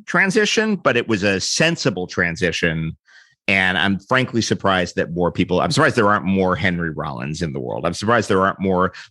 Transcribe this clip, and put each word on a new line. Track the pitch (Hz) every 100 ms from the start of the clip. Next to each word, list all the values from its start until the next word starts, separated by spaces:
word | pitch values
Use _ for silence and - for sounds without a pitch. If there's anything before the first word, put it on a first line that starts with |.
| 208
transition, | 175 190 185 208 - 220 196
but | 143 120
it | 117
was | 110
a | 101 95
sensible | - - 160 170 135 92 90
transition. | - 87 82 90 - 85 80 80 78 _ - _ _ -
And | 98 92 90
I'm | 98 95
frankly | - 127 127 120
surprised | 104 98 98 92 87 -
that | 85
more | 85 87
people, | - 87 90
I'm | 73
surprised | 131 151 117
there | 101
aren't | 104 80
more | 95 92 87
Henry | 92 87 82
Rollins | 76 76 64 69 76
in | 85
the | 67
world. | 62 55
I'm | 80 87
surprised | 104 117 104
there | 95
aren't | 95 -
more | 95 90 90 - -